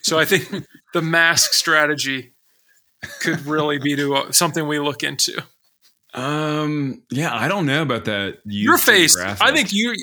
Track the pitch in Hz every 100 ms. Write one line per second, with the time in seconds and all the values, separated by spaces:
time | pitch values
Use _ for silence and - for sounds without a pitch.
0 | - 160 156 190 - 196 - - _ 175
1 | 160 165 165 165 - - - 156 147 147
2 | 135 135 120 _ _ _ _ _ _ _
3 | - - 165 165 143 156 151 147 143 143
4 | 143 139 - - 170 165 151 151 147 139
5 | 147 143 - - - _ _ _ _ _
6 | _ 123 131 151 156 151 151 151 139 -
7 | - 123 160 117 131 196 156 139 156 117
8 | 113 104 98 - 104 104 214 330 - 208
9 | 160 - 90 101 226 302 196 196 240 214